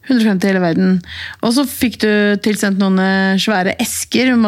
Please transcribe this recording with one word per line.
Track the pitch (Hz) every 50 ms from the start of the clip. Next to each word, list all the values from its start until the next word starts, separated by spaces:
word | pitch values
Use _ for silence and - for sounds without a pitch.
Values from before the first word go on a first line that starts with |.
| - -
Hundre | 269 240 220
og | 220
femti | 196 180 214 196
i |
hele | 190 185 180
verden. | 170 165 185 190 185 185 180 - - - - - - - _
Og | - 233
så | 233 269 285 -
fikk | - - - 240 208 -
du | - 214 208 208 208 208 208 202
tilsendt | - 220 208 208 - 202 196 185
noen, | 202 190 190 185
eh, | 190 190 190 190 190 190 190
svære | 190 - 220 214 185 185 196 - -
esker | 233 - - - - - - 220 247 262
med | 254 233 220